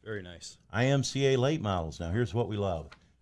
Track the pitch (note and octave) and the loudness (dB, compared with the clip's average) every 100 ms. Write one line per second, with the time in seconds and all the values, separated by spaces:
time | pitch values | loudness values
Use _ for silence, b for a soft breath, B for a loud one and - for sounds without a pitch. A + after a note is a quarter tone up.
0 | G#2 G#2+ F2+ E2+ - - _ G2+ B2+ C#3 | -6 -8 -8 -14 -18 -20 _ 2 4 4
1 | B2+ C3 C#3 C3 C3 D#3 G#2 F#2 D#2+ D#2+ | 2 2 4 4 2 0 0 0 -2 -6
2 | E2+ G2+ A#2+ A#2+ G2+ G#2 G2 E2 D#2 - | -2 0 0 0 -2 -2 -2 -2 -6 -18
3 | b b | b b